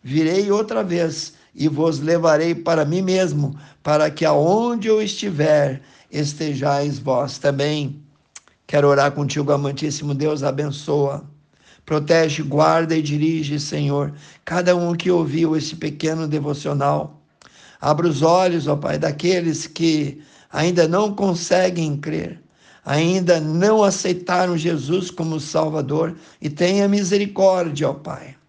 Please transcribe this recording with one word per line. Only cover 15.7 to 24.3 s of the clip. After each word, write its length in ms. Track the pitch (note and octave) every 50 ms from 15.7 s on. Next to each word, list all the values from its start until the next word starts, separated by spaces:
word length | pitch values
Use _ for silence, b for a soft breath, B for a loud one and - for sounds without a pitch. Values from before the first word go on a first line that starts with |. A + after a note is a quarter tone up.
| -
pequeno 540 | D#3+ D#3+ D3+ D3 - - D#3 D#3+ D#3+ D#3+ D3+
devocional. 920 | D3 D3+ C#3+ D3 C#3+ D3 - D3+ D3 C#3+ C#3 C#3+ D3 D3 - - - _ _ _ _ _ B B B B B B B B
Abra 260 | - C#3 D3+ D3 E3+
os 160 | F3 D3+ C3+
olhos, 460 | D3+ D#3+ E3+ F#3 F#3+ F3+ F3 E3 C#3 D3
ó 80 | D3
Pai, 220 | D3 D3 D#3+ D3+ D3
daqueles 680 | D#3 D#3+ D3 - - F3 F#3+ F3+ F3 E3 D3+ - -
que 540 | - - - E3 E3 D#3 D3+ D3 C#3 C3+ B B B B B B B
ainda 360 | - C#3 D#3 F3 F3+ F3 E3
não 280 | D#3+ E3+ F#3+ G#3+ G#3 G3+
conseguem 840 | G3+ G3+ G3 F3 E3+ - - F#3 F3+ F#3 F#3 F3+ E3+ D#3+ D#3 C#3+
crer, 460 | C#3+ C#3+ D3+ D3+ - - E3 - - _ b b b b b b b b
ainda 560 | - C#3 D3+ E3 E3+ F#3 F#3+ F3+ E3+ F3 D#3+
não 420 | D#3 D#3 D#3 E3 F#3 G#3+ A3 A3
aceitaram 720 | G#3 G3 F#3+ - - G3 F3 F3+ - -